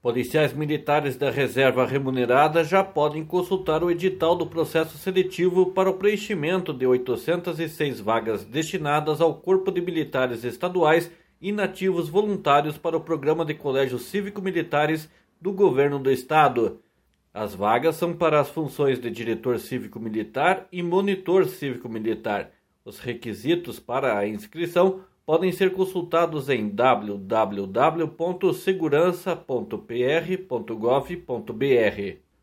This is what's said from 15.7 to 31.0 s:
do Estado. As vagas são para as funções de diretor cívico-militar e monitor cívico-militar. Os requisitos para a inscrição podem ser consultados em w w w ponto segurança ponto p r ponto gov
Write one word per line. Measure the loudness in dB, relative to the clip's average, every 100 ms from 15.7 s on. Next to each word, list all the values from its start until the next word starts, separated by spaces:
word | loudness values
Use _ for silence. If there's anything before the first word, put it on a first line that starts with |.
| 4 2 2
do | 0
Estado. | 0 2 4 4 4 0 -2 _ _ _ _ _
As | -8 -8
vagas | -2 2 4 2 0
são | -4
para | 0 2 4
as | 2
funções | -2 -6 0 0 2
de | -4
diretor | -6 -4 -2 -2 -2
cívico-militar | -2 -8 -8 -10 -6 -6 -6 0 0 0 -4
e | -6
monitor | 0 0 0 -2 2 2 2
cívico-militar. | -2 -6 -6 -8 -4 -4 -2 -2 -4 -4 _ _ _ -20
Os | -12
requisitos | -10 -8 -8 -6 -2 -2 -2 -14
para | -4 -2 0 0
a | -2
inscrição | -4 -12 -8 -2 2 2 2 -14 _ 0
podem | 2 2
ser | 2 0
consultados | 2 -2 -2 0 0 2 -2 -2
em | -2 -2
w | 2 4 4 0 -8
w | -2 0 0 -2 -4
w | 2 2 2 -4
ponto | -4 -6 0 0
segurança | 0 -2 0 2 4 2 0 -4 -6
ponto | -4 -4 -4 -10
p | -6 -2
r | 2 0 -2 -6
ponto | -4 -6 -6 -2
gov | 2 0